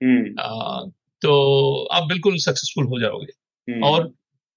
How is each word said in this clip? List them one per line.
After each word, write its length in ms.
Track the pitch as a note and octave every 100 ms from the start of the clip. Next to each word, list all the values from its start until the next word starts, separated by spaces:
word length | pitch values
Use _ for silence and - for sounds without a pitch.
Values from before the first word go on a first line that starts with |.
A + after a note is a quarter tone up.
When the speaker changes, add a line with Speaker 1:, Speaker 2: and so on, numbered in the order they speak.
Speaker 1:
हम्म। 320 | B2+ B2 G#2 G#2
Speaker 2:
अ, 460 | - A2+ - - F#3+ - _ _
तो 640 | D#3 C#3+ C#3 C#3 C3+ C3+ -
आप 100 | F3 D#3
बिल्कुल 280 | F3+ G3 F3
सक्सेसफुल 480 | D#3+ C#3 - -
हो 160 | B2+ B2
जाओगे। 320 | A2 G2+ - - _ _ -
Speaker 1:
हम्म। 120 | A#2
Speaker 2:
और 300 | C#3 D#3 E3 - _ _ _